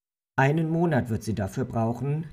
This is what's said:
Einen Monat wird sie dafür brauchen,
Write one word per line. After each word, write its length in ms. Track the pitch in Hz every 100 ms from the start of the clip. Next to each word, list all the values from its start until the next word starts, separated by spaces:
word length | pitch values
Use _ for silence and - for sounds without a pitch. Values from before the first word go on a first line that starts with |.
| _ _ _ -
Einen 320 | 139 160 160
Monat 440 | 165 175 135 120
wird 100 | 107
sie 140 | - 104
dafür 300 | 95 - 123
brauchen, 600 | 117 113 120 135 151 165